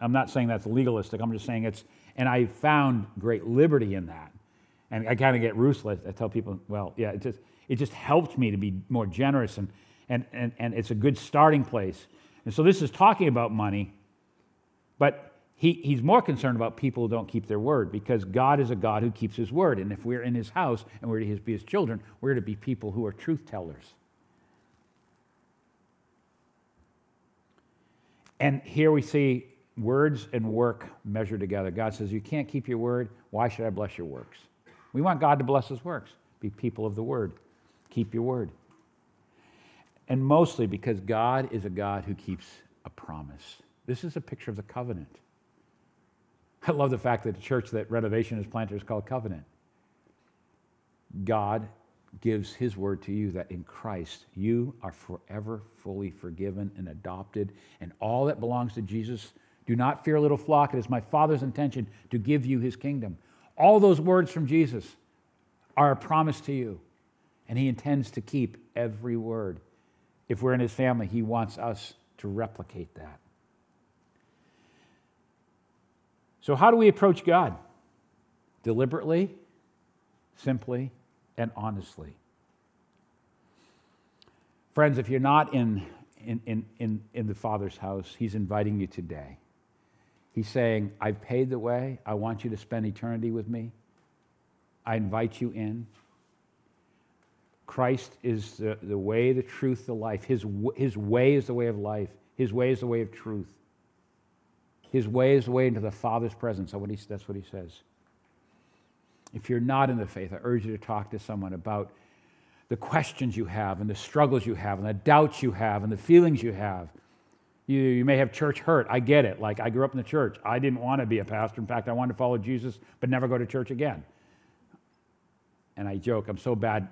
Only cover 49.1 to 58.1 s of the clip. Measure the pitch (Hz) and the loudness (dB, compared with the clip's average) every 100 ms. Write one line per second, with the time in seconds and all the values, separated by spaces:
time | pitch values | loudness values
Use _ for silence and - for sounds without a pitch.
49.1 | 127 107 85 73 _ _ _ _ _ _ | -6 -6 -10 -14 _ _ _ _ _ _
50.1 | _ _ _ _ _ _ _ _ _ _ | _ _ _ _ _ _ _ _ _ _
51.1 | 90 98 110 101 110 107 - _ _ _ | -10 -2 0 0 -2 -6 -16 _ _ _
52.1 | 101 117 110 95 - 123 98 98 95 - | -6 -2 -2 -4 -6 -6 -4 -6 -6 -6
53.1 | 101 104 90 87 92 82 - 113 98 82 | -4 -4 -6 -10 -12 -14 -12 -10 -8 -10
54.1 | - _ - 101 117 120 - 98 82 - | -14 _ -4 0 0 0 -6 -14 -14 -16
55.1 | 90 _ 104 107 113 107 _ 101 98 98 | -16 _ -12 -10 -12 -14 _ -12 -8 -8
56.1 | 82 90 82 98 95 101 101 90 78 101 | -10 -14 -8 -6 -6 -8 -8 -14 -12 -12
57.1 | 92 98 107 101 - - _ 87 - 107 | -12 -10 -6 -6 -8 -20 _ -16 -8 -2